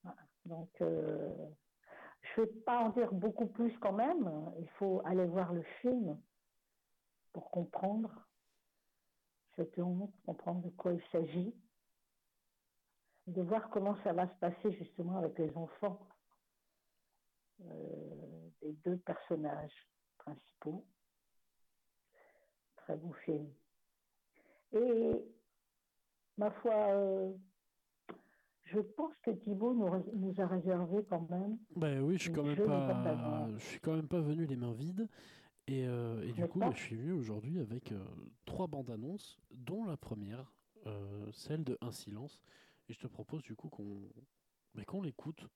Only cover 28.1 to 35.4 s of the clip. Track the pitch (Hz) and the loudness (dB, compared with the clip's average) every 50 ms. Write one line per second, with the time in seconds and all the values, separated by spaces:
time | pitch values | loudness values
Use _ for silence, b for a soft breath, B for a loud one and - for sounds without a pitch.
28.1 | B B B B B B B B B B _ - 175 214 202 - - - 302 311 | B B B B B B B B B B _ -2 0 0 0 0 -2 -4 -4 -4
29.1 | 311 _ - 240 214 185 - 208 202 190 214 240 254 233 208 180 180 185 170 196 | -4 _ -2 -2 -2 -2 -2 -2 0 2 2 4 4 4 4 4 4 2 0 0
30.1 | - 208 185 190 185 190 190 180 190 185 160 185 185 175 180 165 180 208 214 208 | -2 -2 0 0 2 2 2 2 2 2 4 4 4 4 4 2 2 0 2 2
31.1 | 185 165 170 165 180 180 190 202 220 226 - _ - 180 160 151 139 135 135 147 | 0 -2 0 0 -2 -2 0 0 -2 -4 -6 _ -2 0 2 2 4 4 4 4
32.1 | 185 180 - 170 165 151 147 143 147 160 208 214 196 185 - - - 123 123 123 | 4 4 2 0 0 2 2 2 4 4 4 6 6 4 4 4 2 2 4 2
33.1 | 120 120 117 - - 113 113 113 107 107 - - - - - 160 160 160 156 135 | 2 2 0 0 0 0 0 -2 -4 -6 -8 -10 -12 -4 -2 0 0 0 0 2
34.1 | 175 175 156 147 151 160 165 147 135 123 123 120 117 110 139 165 185 190 226 214 | 2 2 2 2 2 2 2 0 0 0 0 -2 -2 -2 -4 -4 -2 -2 -4 -4
35.1 | B B B B B B | B B B B B B